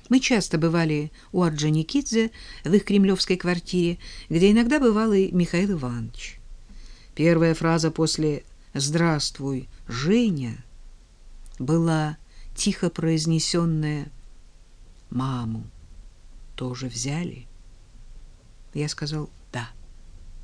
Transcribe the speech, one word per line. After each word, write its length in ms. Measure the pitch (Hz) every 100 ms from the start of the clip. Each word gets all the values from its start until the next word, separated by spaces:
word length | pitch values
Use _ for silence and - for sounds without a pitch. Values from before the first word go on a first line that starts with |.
| -
Мы 100 | 262
часто 380 | - 226 - 165
бывали 540 | 165 170 160 151 151 - -
у 100 | 180
Орджоникидзе 880 | 175 151 151 156 160 285 277 226 226 - - - 143
в 80 |
их 100 | 202
кремлёвской 540 | - 202 196 185 - 180
квартире, 600 | 175 175 - 180 170 175 - - -
где 220 | 165 196
иногда 260 | 220 233 302
бывал 360 | 247 214 220
и 180 | 196 190
Михаил 400 | 180 170 175 202
Иванович. 680 | 170 127 120 113 - - - - - - - - - - -
Первая 400 | 160 165 165 156
фраза 360 | 165 165 160
после 520 | 160 156 - 151 143 - - -
«Здравствуй, 960 | 139 143 160 170 147 - - 139 131 131 - -
Женя» 760 | 120 151 233 226 151 120 110 - - - - - - - - - -
была 600 | 127 165 165 156 151 151 - - - -
тихо 340 | 208 - 175
произнесённая: 1200 | - 160 160 160 160 - 170 170 156 151 151 - - - - - - - - - - -
«Маму 540 | 120 135 127 113 110 110 - - - - - - - - -
тоже 320 | 127 123 131
взяли?» 600 | 117 135 156 175 127 - - - - - - - - - - - - -
Я 160 | 147 151
сказал: 400 | - 147 156 143 - -
«Да». 180 | 120 117 - - - - - - -